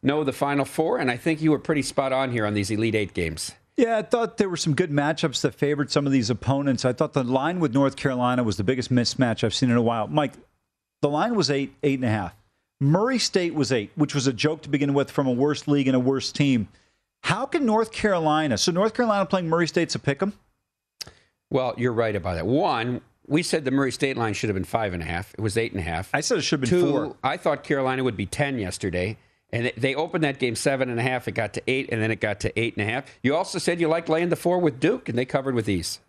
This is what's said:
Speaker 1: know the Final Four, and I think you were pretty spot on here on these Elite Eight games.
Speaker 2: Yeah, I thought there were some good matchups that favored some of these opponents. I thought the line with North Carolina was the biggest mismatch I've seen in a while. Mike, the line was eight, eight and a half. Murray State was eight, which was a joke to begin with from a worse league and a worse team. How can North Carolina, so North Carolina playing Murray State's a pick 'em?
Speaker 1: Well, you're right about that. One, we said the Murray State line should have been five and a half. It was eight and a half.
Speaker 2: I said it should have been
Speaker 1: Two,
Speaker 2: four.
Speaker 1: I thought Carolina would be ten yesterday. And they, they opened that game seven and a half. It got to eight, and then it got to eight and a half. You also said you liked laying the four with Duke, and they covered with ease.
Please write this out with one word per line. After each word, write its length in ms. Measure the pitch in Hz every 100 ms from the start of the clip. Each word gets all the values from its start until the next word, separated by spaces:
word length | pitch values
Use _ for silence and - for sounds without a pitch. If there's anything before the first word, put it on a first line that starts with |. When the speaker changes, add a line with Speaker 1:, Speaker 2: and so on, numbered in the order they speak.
Speaker 1:
know 220 | 131 151
the 80 | 135
Final 320 | - 139 143
Four, 320 | 135 - 165 240
and 140 | 127
I 80 | 117
think 240 | 165 151
you 80 | 156
were 80 | 143
pretty 240 | - 147
spot 320 | 127 - 135
on 160 | 131 131
here 160 | 120 104
on 80 |
these 160 | 104 98
Elite 240 | 107 113
Eight 180 | 107 98
games. 400 | - 80 78 - - _ -
Speaker 2:
Yeah, 220 | 226 220
I 40 |
thought 360 | - 240 226 -
there 100 | 196
were 80 | 170
some 180 | 160
good 160 | 135 180
matchups 520 | 143 147 160 156 -
that 120 | 139
favored 360 | - 147 147 139
some 160 | 147 143
of 60 |
these 180 | 135 107
opponents. 560 | 120 - 139 139 120 127
I 80 |
thought 180 | 123 147
the 120 | 143
line 360 | 123 131 147 180
with 140 | 143
North 220 | 135 135 -
Carolina 460 | 139 123 123 123
was 140 | 113 98
the 80 |
biggest 260 | 98 127 -
mismatch 540 | 123 113 - 123 110
I've 80 | 110
seen 160 | - 127
in 80 | 120
a 60 |
while. 240 | 117 113 101
Mike, 260 | 151 143 - _ _ _ _ _ -
the 80 | 143
line 240 | 151 226
was 160 | 220 147
eight, 240 | 139 139 -
eight 160 | 143 135
and 60 |
a 60 | 123
half. 240 | 107 85 - _ _ _ -
Murray 380 | 143 180 240 247
State 340 | - 190 170
was 180 | 151 131
eight, 200 | 120 104 -
which 180 | 147
was 140 | 143 131
a 40 |
joke 300 | 113 151 160
to 60 | 143
begin 240 | 143 139
with 160 | 139 131
from 160 | - 135
a 60 |
worse 360 | 123 147 139 147
league 200 | 143 131
and 80 | 127
a 40 |
worse 320 | 127 135 -
team. 360 | - 139 120 101 _ _ _ _ _
How 200 | - 208
can 220 | 262 339 233
North 240 | 214 220
Carolina, 640 | - 214 175 156 156 151 104
so 140 | 185
North 220 | 170 220
Carolina 320 | 240 233 202 185
playing 220 | 190 165
Murray 180 | 170 160
State's 300 | 180 160 -
a 20 |
pick 240 | - 135
'em? 100 | 202 - _ _ _ _ _ - - _ _ _ -
Speaker 1:
Well, 240 | 135 123 -
you're 160 | 127
right 220 | 113 113
about 200 | 101 90
that. 120 | 82 92
One, 540 | 143 185 120 120 123 - _ -
we 160 | 156
said 220 | - 160
the 60 | 131
Murray 200 | 139 135
State 240 | - 135 117
line 180 | 110
should 160 | 101 110
have 40 |
been 100 | 95
five 280 | 87 117 104
and 80 | 90
a 40 | 82
half. 280 | 85 -
It 60 | -
was 180 | 110 110
eight 140 | 113
and 80 | 95
a 40 |
half. 260 | 85 82 -
Speaker 2:
I 60 | 135
said 180 | - 202
it 40 |
should 180 | - 151
have 100 | 120
been 100 | 180
Speaker 1:
Two, 100 | 175
Speaker 2:
four. 260 | 135 - -
Speaker 1:
I 140 | 135 156
thought 260 | 165 143
Carolina 380 | - 139 131 131
would 140 | 127 101
be 100 | 95
ten 320 | - 139 127
yesterday. 600 | 90 - 98 90 98 110 _ _ -
And 140 | 117 123
they, 60 | -
they 180 | 131
opened 300 | 139 170 175
that 160 | 147 135
game 160 | 123 113
seven 340 | 143 135 127
and 80 | 117
a 40 |
half. 260 | 127 127 117
It 40 |
got 220 | 117 110
to 80 | - -
eight, 220 | 131 -
and 100 | 113
then 80 | 110
it 80 | 104
got 220 | 107 101
to 180 | - 110
eight 180 | 117 -
and 120 | 104
a 20 |
half. 140 | 127 - -
You 140 | 127 160
also 240 | 180 175
said 180 | 175 170
you 80 | 156
liked 220 | 170 170
laying 220 | 160 170
the 60 | -
four 220 | 175 180
with 220 | 165 127
Duke, 280 | 160 254 -
and 80 | 117
they 80 |
covered 300 | 127 139 135
with 140 | 120 104
ease. 320 | 92 - -